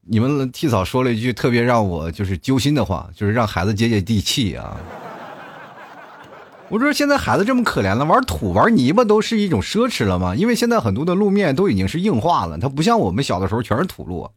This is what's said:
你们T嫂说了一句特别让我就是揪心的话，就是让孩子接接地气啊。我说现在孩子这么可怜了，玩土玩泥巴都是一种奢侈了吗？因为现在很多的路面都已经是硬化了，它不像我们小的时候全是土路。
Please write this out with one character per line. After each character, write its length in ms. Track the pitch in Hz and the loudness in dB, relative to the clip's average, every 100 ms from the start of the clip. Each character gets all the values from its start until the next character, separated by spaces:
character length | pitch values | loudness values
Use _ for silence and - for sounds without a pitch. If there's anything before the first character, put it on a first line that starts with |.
你 180 | - 110 | 0 0
们 320 | 127 143 131 | 2 0 -2
T 160 | - 156 | -2 0
嫂 160 | 110 92 | 0 0
说 180 | 131 | 0
了 80 | 127 | 0
一 80 | 113 | 0
句 140 | 123 | -2
特 160 | 110 139 | -2 0
别 140 | 120 | 2
让 240 | 120 120 101 | 2 2 2
我 220 | 85 82 | -2 -6
就 120 | 82 | -6
是 140 | 95 92 | -4 -4
揪 220 | - 131 | 0 0
心 160 | 131 147 | 2 0
的 100 | 98 | 0
话， 240 | 82 - - | -4 -6 -4
就 100 | 101 | -2
是 80 | |
让 140 | 113 107 | 0 0
孩 180 | - 95 | 0 -2
子 80 | |
接 160 | 107 117 | 0 2
接 100 | 107 | 2
地 220 | 90 110 | 0 -2
气 340 | - - 104 58 | 0 -2 -2 -4
啊。 220 | - 69 - - - - - - - - - - - - - - - - - - - | -10 -12 -14 -14 -16 -16 -16 -18 -18 -20 -20 -20 -20 -20 -20 -20 -20 -20 -20 -20 -6
我 100 | 214 | -2
说 140 | 285 | 0
现 160 | - 285 | 0 2
在 80 | 277 | 2
孩 180 | - 147 | 2 0
子 80 | |
这 120 | 208 254 | 2 2
么 80 | |
可 180 | 233 - | 0 0
怜 140 | 95 107 | 0 0
了， 100 | 151 | 2
玩 160 | 220 254 | 2 2
土 280 | 76 98 | -4 0
玩 240 | 90 170 220 | 2 4 4
泥 160 | 123 | 4
巴 100 | 196 | 2
都 160 | 226 214 | 4 2
是 200 | 202 226 | 2 -2
一 100 | 202 | 0
种 100 | 120 | 0
奢 280 | - 202 247 | 0 0 0
侈 180 | - 104 | 0 0
了 140 | 90 | 0
吗？ 160 | 90 101 | 0 0
因 120 | 220 | 0
为 60 | |
现 160 | 233 240 | 2 2
在 100 | 233 | 2
很 140 | - | 0
多 100 | 160 | -2
的 120 | 165 180 | 0 2
路 160 | 208 | 2
面 240 | 196 185 160 | 2 2 2
都 140 | 196 | 2
已 60 | 101 | 2
经 120 | 95 | 0
是 120 | 156 | 0
硬 220 | 208 131 | 0 0
化 240 | 165 160 90 | 2 0 -2
了， 140 | 80 | -4
它 100 | 131 | -4
不 140 | 135 | 0
像 160 | 175 233 | 2 2
我 100 | 160 | 2
们 140 | 98 | -2
小 160 | 139 90 | -2 -2
的 80 | 95 | -2
时 80 | 110 | -2
候 80 | |
全 120 | 120 110 | -2 -2
是 60 | 185 | -2
土 180 | - - | -6 -10
路。 240 | 87 - | -10 -10